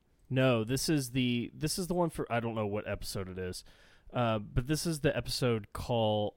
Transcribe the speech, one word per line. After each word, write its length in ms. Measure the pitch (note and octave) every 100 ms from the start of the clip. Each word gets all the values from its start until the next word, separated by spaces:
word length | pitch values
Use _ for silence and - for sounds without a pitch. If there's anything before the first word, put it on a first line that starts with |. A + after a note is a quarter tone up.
| _ _ -
No, 320 | C3 C3 A#2
this 260 | A2 C3+ -
is 220 | D3+ B2
the, 400 | C3 B2 A#2+ A2
this 240 | B2+ D3+ -
is 80 |
the 80 | F3
one 160 | F3 E3
for, 200 | - -
I 60 | C#3
don't 160 | A2+
know 100 | A2
what 240 | G#2 G#2 G2
episode 400 | G2+ - G#2 F#2
it 80 | F#2
is, 260 | F2+ - - - - - -
uh, 280 | B2 A#2 A2
but 260 | G#2 C3
this 220 | B2 D3+ E3+
is 140 | D3+
the 140 | C#3+
episode 520 | A#2+ - - B2 A2 G2+
called, 600 | - - A#2 A2 G#2+ G#2